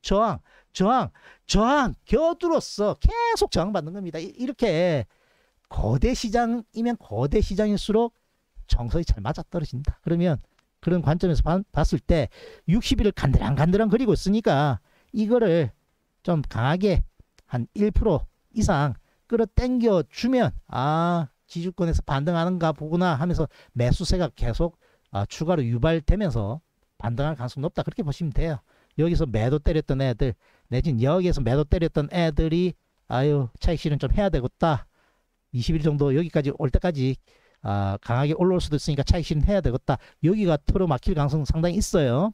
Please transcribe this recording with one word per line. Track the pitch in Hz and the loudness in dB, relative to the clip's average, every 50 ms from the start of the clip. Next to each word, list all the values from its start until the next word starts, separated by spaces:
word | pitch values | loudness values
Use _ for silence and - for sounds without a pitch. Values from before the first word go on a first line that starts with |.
| - | -2
저항, | - 190 196 226 220 156 90 _ _ _ - _ _ _ | 0 0 2 2 0 -2 -6 _ _ _ -20 _ _ _
저항, | - 185 202 254 254 196 107 _ - _ - - _ _ | -2 0 2 2 0 -2 -4 _ -16 _ -20 -20 _ _
저항. | - - 202 214 240 277 294 269 202 - - _ | 0 0 2 2 4 2 2 2 0 -2 -8 _
겨뚫었어. | _ - 240 311 330 339 339 - 349 320 262 - - - - 202 208 170 _ | _ 0 2 2 2 0 0 -2 0 0 0 -2 -4 -6 -4 -2 -2 -2 _
계속 | - - 427 466 480 466 466 - 415 - | 2 2 2 2 0 0 2 0 0 0
저항받는 | - 190 165 196 214 185 151 156 175 | 0 -2 -2 -2 -2 -4 -6 -6 -10
겁니다. | 202 196 170 160 160 | -10 -10 -10 -10 -10
이, | 165 | -10
이렇게 | 190 - - 240 262 269 _ 233 220 165 156 175 180 160 139 110 - _ _ _ _ _ _ _ _ _ _ _ _ | -10 -10 -8 -8 -8 -4 _ 0 0 2 2 2 2 0 0 -4 -6 _ _ _ _ _ _ _ _ _ _ _ _
거대 | - - - 107 113 135 - 233 262 | -4 -2 0 0 2 2 2 2 0
시장이면 | - - 226 196 240 240 226 233 247 214 _ _ 220 233 240 240 - | 0 -4 -2 0 0 0 2 -2 -4 -6 _ _ -4 -2 -2 -2 -4
거대 | - - 107 107 123 143 147 226 | -8 -8 -4 -2 -2 2 2 2
시장일수록 | 180 - 202 180 214 214 208 180 - - 202 220 233 233 _ _ _ _ _ _ _ _ _ - - _ | 2 2 0 0 0 2 0 -2 -2 0 2 2 2 0 _ _ _ _ _ _ _ _ _ -20 -4 _
정석이 | - - 120 117 - 165 170 | -2 0 0 0 -2 -2 0
잘 | - - - | 0 -2 -2
맞아떨어진다. | 95 117 156 - 160 _ - 175 151 - - 123 143 - - _ _ | 0 -6 -4 -6 -8 _ -6 -6 -6 -4 -6 -4 -4 -4 -6 _ _
그러면 | 156 170 170 175 180 151 117 - _ _ _ _ _ _ _ | -2 0 2 2 2 0 -2 -4 _ _ _ _ _ _ _
그런 | - 165 175 180 151 | -2 0 0 2 2
관점에서 | 131 156 175 - 185 160 127 - | 0 0 2 2 2 2 2 2
봐, | 151 165 190 202 _ _ | 2 0 -2 -2 _ _
봤을 | 143 151 - - 139 | 0 0 2 0 -2
때 | - - 170 160 131 - _ - - - - - _ - | 0 0 0 0 0 -4 _ -16 -20 -20 -20 -12 _ 0
육십 | 165 240 - - 277 226 | 0 0 2 0 0 2
일을 | - 208 | 2 0
간드랑간드랑 | 196 - - 139 135 - - - 143 131 143 170 180 208 226 220 | 0 0 0 2 2 4 2 2 0 2 2 2 4 2 2 2
그리고 | 185 240 262 214 175 | 2 2 2 2 0
있으니까 | 123 - 185 202 220 226 226 165 135 147 147 127 98 _ _ _ _ _ _ - | 0 2 0 -2 0 2 2 2 2 2 0 0 -2 _ _ _ _ _ _ -4
이거를 | 214 214 208 240 247 226 196 165 170 147 110 - _ _ _ _ _ _ _ _ _ _ | -4 0 2 2 2 2 2 2 2 0 -2 -6 _ _ _ _ _ _ _ _ _ _
좀 | - 175 156 135 - | -2 -2 -2 -2 -4
강하게 | - 110 117 131 156 185 190 208 175 - - - _ _ - _ _ _ _ _ - | -4 -2 0 0 0 0 0 0 2 0 0 -2 _ _ -20 _ _ _ _ _ -6
한 | 123 117 - _ | -6 -6 -6 _
일 | 208 208 214 | -2 -2 0
프로 | 202 - 226 220 165 135 - - _ _ _ _ _ | 2 2 2 2 0 0 -2 -6 _ _ _ _ _
이상 | 226 208 147 185 143 143 147 107 - _ _ _ _ _ | -2 0 0 2 2 0 -2 -4 -6 _ _ _ _ _
끌어당겨 | _ 233 226 233 208 _ - 240 254 254 247 226 233 202 175 143 - | _ -2 -2 -2 0 _ -2 0 0 0 0 2 2 2 2 0 -4
주면 | - - - 233 262 254 226 - - - - _ | -8 -6 -2 0 2 2 2 0 -2 -6 -14 _
'아, | - 120 127 147 151 165 165 175 175 170 160 127 _ _ _ | -6 -4 -2 0 0 0 0 0 0 -2 -2 -6 _ _ _
지주권에서 | _ - 170 170 185 180 - 180 165 160 - - | _ -10 -8 -8 -8 -4 -2 -2 0 0 -2 -2
반등하는가 | - 151 135 143 160 175 165 165 180 185 180 170 160 151 | -2 -2 -2 0 0 0 0 0 0 -2 0 0 -2 -2
보구나.' | - 151 156 160 175 180 180 160 | -2 -6 -4 -2 0 0 0 0
하면서 | 127 151 180 170 143 160 - _ - - _ _ | 0 0 -2 0 0 -2 -4 _ -16 -20 _ _
매수세가 | 123 120 123 151 - 180 - - 185 180 143 - | -2 2 2 2 0 2 0 0 0 0 -2 -2
계속, | - - 120 113 - 165 170 - _ _ _ _ _ _ _ | -4 -4 -2 0 -2 -2 -4 -4 _ _ _ _ _ _ _
아, | - 98 101 | -4 -4 -4
추가로 | - - - 160 156 185 160 131 | -4 -4 -6 -2 0 0 0 0
유발되면서 | 117 120 120 117 160 165 165 151 - - 214 214 175 113 113 101 98 117 160 _ _ _ _ _ _ _ | 0 0 0 0 0 0 0 2 2 2 2 2 -2 0 -2 -2 -4 -6 -8 _ _ _ _ _ _ _
반등할 | _ - 110 117 110 139 156 160 | _ -6 -4 -2 -2 -2 -2 -2
가능성이 | 123 120 123 - 143 | -4 -6 -8 -6 -6
높다. | 135 165 - - - | -6 -6 -4 -4 -6
그렇게 | - - - 220 | -6 -4 -6 -4
보시면 | 147 135 - 175 156 127 | -4 -4 -4 -4 -2 0
돼요. | - 156 165 156 120 _ _ _ _ _ _ _ | 0 0 0 -2 -6 _ _ _ _ _ _ _
여기서 | - 151 170 175 143 123 | 0 0 2 2 0 0
매도 | 123 107 107 107 123 139 151 | 0 0 0 2 2 0 0
때렸던 | - - 170 156 147 - 143 131 | 0 0 0 0 0 0 -2 0
애들, | 135 131 120 - 139 131 110 _ _ _ _ _ _ _ | 0 -2 0 0 -2 -2 -2 _ _ _ _ _ _ _
내지는 | - 123 135 165 143 113 117 | -4 -2 0 0 0 0 2
여기에서 | 135 156 185 180 180 160 143 131 | 2 2 2 2 0 0 0 0
매도 | 113 123 143 151 | 0 0 0 2
때렸던 | - - 185 170 160 - 165 143 143 | 2 0 0 0 0 0 -2 -4 -2
애들이 | - 180 170 160 151 143 165 160 156 170 180 180 160 _ _ _ _ _ _ _ | -2 0 0 0 0 0 0 0 0 0 0 -2 -4 _ _ _ _ _ _ _
'아유, | 120 123 135 151 147 143 135 117 _ - | -2 0 0 2 0 0 -2 -4 _ -2
차익 | - - 170 147 | -2 -2 -2 0
실현 | - 160 147 139 | -2 -2 -2 -2
좀 | - - - | 0 0 0
해야 | - 208 196 | 2 2 0
되겠다. | 156 143 117 131 _ _ - 165 151 120 - _ _ _ _ _ _ _ _ _ _ _ _ _ - | 0 0 -2 -4 _ _ 0 0 0 0 -4 _ _ _ _ _ _ _ _ _ _ _ _ _ -6
이십 | 123 110 - 160 | -4 -2 0 0
일 | 160 147 | 2 2
정도 | 160 147 143 143 143 131 | 0 2 2 0 2 2
여기까지 | 143 175 165 - 160 143 143 135 | 0 0 0 -2 -2 -2 -2 -4
올 | - 160 135 | -2 -4 0
때까지, | - - - 180 170 143 127 131 131 - _ _ _ _ _ _ _ _ | 0 2 0 0 -2 0 0 -2 -2 -4 _ _ _ _ _ _ _ _
아, | - 110 101 101 101 98 98 101 | -6 -4 -2 -2 -2 -2 -4 -4
강하게 | - - 117 123 143 147 160 | -4 -4 -2 0 0 0 0
올라올 | - 175 185 185 175 147 | 0 2 2 2 0 0
수도 | - 147 | -2 -4
있으니까 | 143 - - 147 139 139 | -4 -2 -2 -2 -2 2
차익 | - - 180 156 | 2 2 0 2
실현 | - 170 151 143 | -2 -2 0 2
해야 | - 208 196 | 2 2 2
되겠다.' | 156 131 120 123 _ - 139 - - - _ _ - | 0 0 -2 -2 _ -2 -4 -4 -4 -16 _ _ 0
여기가 | 151 196 220 208 175 160 | 0 2 2 2 2 0
틀어막힐 | 143 _ - - 196 185 170 143 123 - - 185 | 0 _ 0 0 2 2 0 0 0 0 -2 0
가능성 | 151 143 143 135 160 147 | 0 0 0 0 -2 -2
상당히 | - - 160 160 175 170 | -2 -2 0 0 0 0
있어요. | 196 208 - - 185 151 127 117 131 180 220 | 0 -2 0 2 2 2 4 2 2 0 0